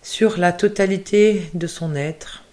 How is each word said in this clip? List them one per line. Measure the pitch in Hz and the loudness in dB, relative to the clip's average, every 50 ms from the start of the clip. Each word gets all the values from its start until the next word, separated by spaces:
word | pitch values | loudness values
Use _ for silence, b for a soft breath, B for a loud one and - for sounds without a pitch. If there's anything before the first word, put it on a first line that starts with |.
sur | _ - - - 220 214 220 | _ -12 -2 2 2 2 2
la | 180 180 175 | 2 0 0
totalité | 175 175 - 208 202 - 196 190 196 190 190 - - 208 208 214 214 190 170 160 - | 2 2 0 0 2 2 0 0 0 -4 -4 2 4 6 6 6 4 2 -4 -6 -6
de | 175 165 165 | -6 -6 -6
son | - - 165 160 151 | -8 -8 -6 -6 -4
être. | 139 143 156 156 - - - - - - _ | -4 -4 -6 -8 -10 -14 -18 -18 -20 -20 _